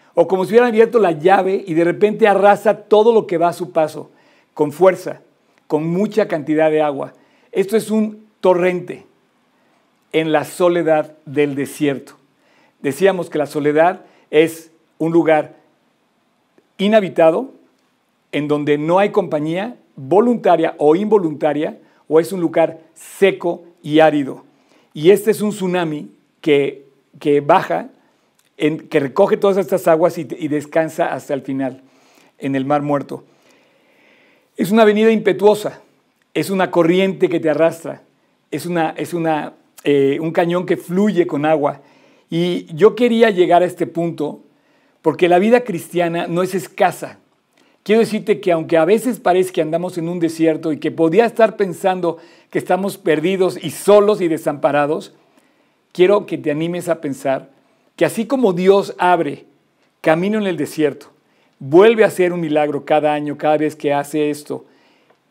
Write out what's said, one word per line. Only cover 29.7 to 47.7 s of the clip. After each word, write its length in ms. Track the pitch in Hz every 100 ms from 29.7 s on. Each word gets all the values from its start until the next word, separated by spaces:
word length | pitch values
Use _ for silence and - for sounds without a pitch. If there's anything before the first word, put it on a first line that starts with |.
| 185 180
aguas 280 | 160 170 170
y, 80 | 135 -
y 80 | 151
descansa 640 | 147 143 160 160 147 165
hasta 220 | 143 -
el 80 | 143
final, 400 | 135 135 135 135 _ _ _ _ _ _
en 160 | 139
el 100 | 135
Mar 180 | 135 147
Muerto. 420 | 147 143 131 135 _ _ _ _ _ _ _ _ _ _ _ _ _ -
Es 140 | 175
una 120 | 220
avenida 280 | 214 208 220
impetuosa, 680 | 220 208 180 202 208 143 - _ _ _ _ _
es 160 | 165 151
una 220 | 190 180
corriente 580 | 175 165 180 190 160 185
que 120 | 170
te 100 | 165
arrastra, 520 | 147 165 160 143 - _ _ _ _ _
es 140 | 151 170
una, 240 | 175 160
es 240 | 160 147
una, 400 | 170 160 156 151 - _ -
eh, 360 | 147 143 139 143
un 100 | 160
cañón 340 | 165 170 175
que 120 | 180 170
fluye 500 | - 180 214 170 170
con 180 | 143
agua. 360 | 151 156 143 139 _ _ _ _ _
Y 420 | 165 175 175 -
yo 200 | 156 208
quería 360 | 208 240 226 226
llegar 320 | 180 170 170
a 40 | 180
este 200 | 175 160
punto 560 | 170 170 147 147 202 _ _ _ _ _ _
porque 260 | 156 147 175
la 100 | 180
vida 240 | 208 240
cristiana 640 | 240 170 - 170 170 170 180
no 160 | 170
es 120 | 185
escasa. 640 | 190 175 - 185 165 131 - _ _ _ _ _